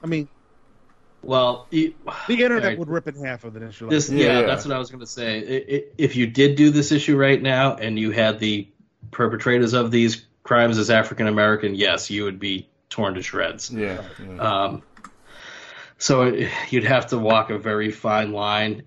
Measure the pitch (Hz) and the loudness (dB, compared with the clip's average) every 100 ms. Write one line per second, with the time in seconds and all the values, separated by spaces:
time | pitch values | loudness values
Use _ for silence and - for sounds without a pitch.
0 | 165 160 143 _ _ _ _ _ _ _ | -6 -4 -6 _ _ _ _ _ _ _
1 | _ _ 117 131 123 120 - 160 160 - | _ _ -2 2 2 -2 -2 0 0 -4
2 | - - - 233 247 233 202 - 156 165 | -14 -8 -2 2 2 2 -2 -4 -4 -6
3 | 156 143 135 123 117 110 113 104 113 151 | -6 -10 -10 -10 -12 -14 -14 -10 0 0
4 | 147 139 127 123 110 - 143 131 123 127 | 2 2 4 4 2 0 -4 -6 -6 -12
5 | 113 127 117 110 104 131 139 139 - - | -14 -8 -6 -6 -4 -6 -2 -4 -4 -2
6 | 139 123 117 131 143 139 151 147 143 151 | 0 0 0 4 4 6 6 6 2 2
7 | 147 139 135 131 135 131 135 - 110 110 | 2 4 4 4 2 2 2 0 -4 -2
8 | 107 110 110 107 107 104 98 _ _ _ | 0 2 2 2 -2 -2 -6 _ _ _
9 | - - 117 113 127 123 117 123 117 117 | -10 -2 -2 0 0 2 2 2 2 4
10 | 117 113 - _ - 120 117 110 107 113 | 2 0 -10 _ 2 4 4 4 4 2
11 | 110 110 107 107 107 107 104 98 101 87 | 2 -2 0 2 2 2 -2 0 0 0
12 | - 101 101 95 101 95 - _ - - | -4 -6 -6 -6 -6 -8 -10 _ -12 -4
13 | 98 92 - 98 85 85 - 113 104 90 | -4 -4 -6 -4 -4 -6 -10 -6 -6 -8
14 | - - 98 92 110 98 - - - - | -12 -16 -14 -6 -2 0 -2 -6 -16 -20
15 | - _ _ - - - - - - - | -20 _ _ -20 -20 -20 -20 -20 -20 -6
16 | - 131 127 113 - - - 123 113 127 | 2 4 4 2 -2 -6 -2 0 2 0
17 | - 120 110 110 110 107 110 107 107 104 | 0 -2 2 2 2 -4 -2 -2 -2 -4
18 | 113 107 107 104 104 104 107 104 | -2 0 -2 -4 -2 0 -2 -4